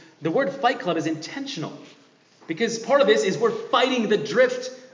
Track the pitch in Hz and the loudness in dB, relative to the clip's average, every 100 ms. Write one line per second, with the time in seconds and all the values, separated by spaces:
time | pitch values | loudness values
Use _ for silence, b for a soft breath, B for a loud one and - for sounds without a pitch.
0 | B B 160 185 277 - 240 262 180 165 | B B -2 0 -2 0 0 0 -2 -2
1 | 156 156 - - 269 - 127 - - - | -2 -4 -8 -10 -10 -8 -10 -12 -20 -20
2 | _ _ _ _ - 165 226 - - 277 | _ _ _ _ -10 -4 -2 -2 2 4
3 | 233 214 208 156 233 - - 247 262 254 | 6 4 2 0 0 -2 -2 0 2 0
4 | 208 208 - 214 254 254 - B B | 2 0 0 2 2 2 -8 B B